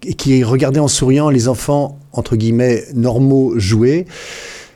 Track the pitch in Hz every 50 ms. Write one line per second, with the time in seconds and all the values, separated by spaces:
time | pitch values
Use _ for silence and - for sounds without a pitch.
0 | - - - - - 139 131 131 123 110 127 131 151 135 135 156 147 139 - -
1 | 143 131 135 147 151 151 139 127 110 127 127 120 - - 143 143 143 139 - -
2 | - - - - 117 - 120 110 110 113 117 117 123 127 120 110 - - 147 120
3 | 117 123 113 120 135 135 135 135 131 127 - 117 101 92 110 107 117 127 147 170
4 | 185 - - - - - - - - - - - - - _